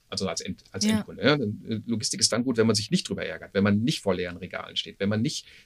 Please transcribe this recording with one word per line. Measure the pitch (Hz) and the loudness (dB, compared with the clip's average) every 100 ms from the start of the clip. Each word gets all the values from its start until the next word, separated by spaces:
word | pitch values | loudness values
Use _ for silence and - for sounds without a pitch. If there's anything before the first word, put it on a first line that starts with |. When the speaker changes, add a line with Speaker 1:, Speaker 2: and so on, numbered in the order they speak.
| - | -10
Speaker 1:
also | 95 95 | -6 -4
als | 82 | -4
End-, | - - - | -6 -10 -10
als | 101 208 | -4 0
Speaker 2:
Ja. | 220 | 0
Speaker 1:
Endkunde. | - - | -2 -2
Ja? | 104 147 | 2 2
Denn, | 110 104 95 | 0 -4 -6
äh, | 110 107 | -6 -4
Logistik | 113 - 101 | -2 -2 0
ist | 110 | 0
dann | 113 | 2
gut, | 123 117 | 0 4
wenn | 110 | 4
man | 107 | 4
sich | 104 | 2
nicht | 185 - | 0 0
drüber | 95 80 | -4 -6
ärgert, | 82 - 101 | -8 -4 2
wenn | |
man | 101 101 | 4 4
nicht | 117 160 | 2 0
vor | 101 | 0
leeren | 92 90 87 | 0 -2 -6
Regalen | 90 - - 87 | -8 -8 -8 -6
steht, | - - | -6 -2
wenn | 98 | 0
man | 107 | 2
nicht | 143 - - - | 0 -2 -10 -20